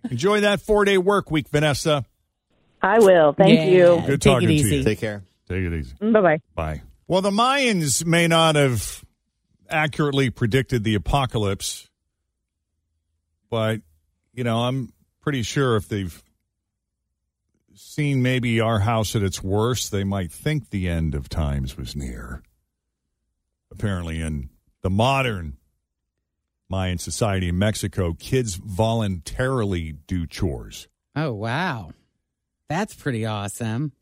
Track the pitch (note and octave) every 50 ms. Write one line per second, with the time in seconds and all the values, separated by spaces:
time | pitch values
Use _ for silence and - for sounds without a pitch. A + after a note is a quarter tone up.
0 | - - B2+ A#2 D3 G3 G#3 G#3 G3+ G3+ G3+ - - - G#3+ G#3 G3+ G3 G3 F#3+
1 | F3+ F#3+ G3+ G3 - - D#3 D#3 - - - D3 D3+ D3+ C3+ - - D#3+ D3+ C#3+
2 | A#2+ _ _ _ _ _ _ _ _ _ _ _ _ _ _ _ - F#3+ G3+ A3+
3 | A3 G3 F#3 E3+ D#3 D3 C#3+ - G3 F#3+ - D#3+ D#3 F#3 F#3 F3+ F3 F3 F3 E3
4 | E3 D3+ C#3 C#3 - C#3+ C3+ B2 - - D#3+ D3+ C#3+ G#2+ D3 C#3 C3 A2 G#2+ -
5 | - A2 G#2 G2+ F#2+ _ _ _ _ _ F2 F#2+ F#2 F2 E2 D#2+ D2 B1 - -
6 | G3+ A3 A#3 G#3+ G3 E3+ D3+ D#3 _ _ _ - D#2+ D#2 D#2 - - - - _
7 | _ - E3 F#3+ F#3+ G3+ G3 G#3 A#3 B3+ C4+ C#4+ C4 A#3+ G#3+ F3+ D#3 C#3 A#2+ -
8 | E3 E3+ E3 E3+ E3+ E3 E3 E3 E3 D#3+ D3+ D3+ C#3+ C3+ B2 G#2+ - - - -
9 | - _ _ _ _ _ _ _ _ _ _ _ _ - D#3 D#3 D#3 D#3 - -
10 | D#3 D3 C3+ C#3 C#3 A#2+ - - B2+ A2 G2 C3+ C3 - C3 A#2+ G2+ A2 G#2+ G2+
11 | - - - C#3+ C3+ A#2+ - A#2 G#2 G2 G2 F#2+ - - - - - _ _ _
12 | _ _ _ _ _ _ _ _ _ _ _ _ _ _ _ _ _ _ _ _
13 | _ _ _ _ _ _ _ _ _ _ A#2 A2+ A2 A2 A2 G#2+ _ _ _ _
14 | _ _ _ _ _ _ _ A#2+ B2 A#2+ A2+ A2+ A#2+ B2 C3 C3+ B2 - _ _
15 | _ _ _ _ _ D#3 C#3+ C3 A2 - - D3 C#3 B2+ A#2 G#2+ F#2 - A2+ G2+
16 | F#2 F2 - - _ _ _ _ _ _ _ _ _ _ _ _ _ _ _ _
17 | _ _ _ _ _ _ _ _ _ _ _ _ _ _ _ G#2 - - - -
18 | D3 C#3+ C#3 C3 B2 B2+ B2+ B2+ A#2 A#2+ A2+ A2+ A2 A2 A2+ A2 G2 A2+ A#2 A2
19 | A2 - - A#2 G2 F#2+ E2+ - - F#2+ G2 G#2 G#2+ A#2+ B2+ G#2+ - - - G2
20 | G2 G2 G2 G2 F#2 E2 - - - D3+ D#3 D3 - _ - G2 F#2 F2+ E2+ E2
21 | D#2+ D#2 C#2 C#2+ C2+ - - - D#2 C#2+ C#2+ C#2 C2 C2 - - B1 A#1 - C#2+
22 | C2+ B1+ B1 B1+ B1 A#1+ B1 - - _ _ _ _ _ _ _ _ _ _ _
23 | _ _ _ _ _ _ _ _ _ _ _ _ _ _ - F2+ G2+ G#2 G2 F2+
24 | E2+ E2 D#2+ D#2+ D#2+ D#2+ D#2 D2 C2 C2+ _ _ _ _ _ _ - F#2 F#2+ G2+
25 | A#2 B2+ C#3 C3+ C3 B2 G#2+ F#2 E2 D2+ C2+ - _ _ _ _ _ _ _ _
26 | _ _ _ _ _ _ _ _ _ _ _ _ _ _ F#2+ F#2+ F#2 F#2 F2+ F2
27 | - - F2+ - A#2+ G#2+ G2 F#2+ F2+ F2 E2+ F2+ G2+ A2 G#2+ - - F#2+ - -
28 | F#2 E2+ E2 - - - - C3 B2 A2 F#2 F2 - G#2+ F#2+ F2 A2 A2+ A2+ A#2
29 | A2 G2+ F#2+ E2+ - - - - B2+ C3 C3+ B2+ G#2+ G2 F#2+ F2 D#2+ D#2+ D2+ C#2+
30 | - - F#2+ F2+ E2 D#2 - - G2+ E2+ C2+ A#1+ A1 G#1 - - - _ _ _
31 | _ _ _ C#3+ D#3 D3 A#2 G2 G#2+ A2+ A#2+ D3+ F3+ F#3 C3+ F2 E2 D2+ - _
32 | _ _ _ _ _ _ _ _ _ _ _ _ _ _ D3 F3 G#3+ G#3 - -
33 | - D3 B2 A2 A2 A2+ G#2+ G#2 G2+ G2+ - - A#2+ A2+ A2 A#2+ D3+ D3 - _